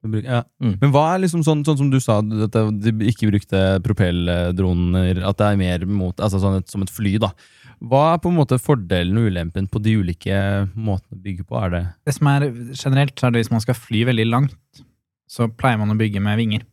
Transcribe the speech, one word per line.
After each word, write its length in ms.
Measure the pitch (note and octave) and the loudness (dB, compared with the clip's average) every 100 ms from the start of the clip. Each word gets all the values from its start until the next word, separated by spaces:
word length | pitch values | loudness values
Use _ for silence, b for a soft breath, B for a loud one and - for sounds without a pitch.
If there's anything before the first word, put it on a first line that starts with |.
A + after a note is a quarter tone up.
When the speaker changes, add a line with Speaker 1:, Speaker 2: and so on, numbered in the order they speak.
Speaker 1:
Du 40 | A2 | -2
bruk-, 140 | A2 A#2+ | -4 -2
ja. 140 | A#2+ - _ | -4 -4 _
Speaker 2:
Mm. 140 | B2 F#2+ | -2 2
Speaker 1:
Men 100 | C#3+ C#3+ | 4 4
hva 80 | D#3 | 4
er 80 | F#3 | 2
liksom 220 | F#3 E3+ | 0 2
sånn, 160 | D#3 D3+ | 2 2
sånn 140 | D3 C#3+ | 2 2
som 140 | C#3+ | 2
du 80 | C3+ | 2
sa, 220 | - G#2+ | 2 0
at 320 | G#2+ G#2+ G#2+ A2+ G#2+ | 2 0 0 2 0
de 240 | G#2+ G#2+ A2 | 0 0 2
ikke 240 | G#2+ A2 G#2+ | 0 2 2
brukte 300 | G2+ - F#2+ F#2+ F#2+ F2 G2+ F#2 F2 F2 | 2 0 2 2 2 0 2 2 2 0
propelldroner, 960 | F2 F2 F2+ F#2 F2 F2 F2+ F2+ F2+ | 0 0 0 2 2 2 2 2 0
at 160 | F#2+ G2 | -2 0
det 100 | G#2 | 2
er 100 | G2+ | 2
mer 240 | F#2 F2+ F#2 | 0 -2 -2
mot, 300 | G2+ F#2 F#2 | -2 -2 -2
altså 220 | G2+ F#2+ | -2 0
sånn 160 | G2 F#2+ | 0 0
et, 100 | F2+ | -2
som 120 | G2+ | -6
et 80 | F#2+ | -6
fly 240 | - G2+ G#2 | -4 -2 0
da. 120 | G#2 - B B B B | -4 -8 B B B B
Hva 240 | A#2+ C3+ D#3 | -2 0 0
er 80 | E3+ | 0
på 80 | F3 | 0
en 60 | F3 | 0
måte 200 | C3+ B2+ | 0 -2
fordelen 540 | - C#3 F2 F#2 F2 G#2 | 0 -2 0 -2 0 0
og 80 | A2+ | 0
ulempen 400 | F2+ E2 G2 G2 | -2 -4 -6 -4
på 140 | A2 | -2
de 140 | G#2+ A2 | 0 0
ulike 380 | F2+ E2+ - G2 G2 G2+ G2 F#2+ | -2 -4 -4 -2 -2 -2 -4 -4
måtene 400 | A2 F#2+ _ F#2+ | -4 -4 _ -14
å 40 | |
bygge 220 | F#2+ F2+ F2 | -10 -10 -6
på? 80 | A#2+ | -4
Er 140 | G2 | -2
det 80 | F2 F2 - - | -2 -6 -8 -6
Speaker 3:
Det 80 | |
som 140 | C3+ D3 | 0 2
er 160 | C#3+ C#3+ A#2+ A#2+ C3 | 2 0 -6 -12 -8
generelt, 360 | C#3 C3+ C#3 - | -2 0 0 0
så 80 | B2+ | 0
er 80 | |
det 80 | A#2 | 0
hvis 80 | A2+ | 0
man 80 | A#2 | -2
skal 100 | A2 | -2
fly 300 | B2 - A2 A#2+ | -4 -2 -2 0
veldig 200 | A#2+ A2 | 2 2
langt, 540 | A#2+ C#3 - _ - - _ _ _ _ | 2 0 -4 _ -20 -20 _ _ _ _
så 180 | - A#2 | -4 -4
pleier 320 | A2+ C3+ A2 | 0 0 2
man 100 | G#2+ | 0
å 80 | A2 | 2
bygge 220 | A2 G2 | 0 0
med 160 | G2+ G#2+ | 0 0
vinger. 280 | A2+ G#2 - | 0 -2 -6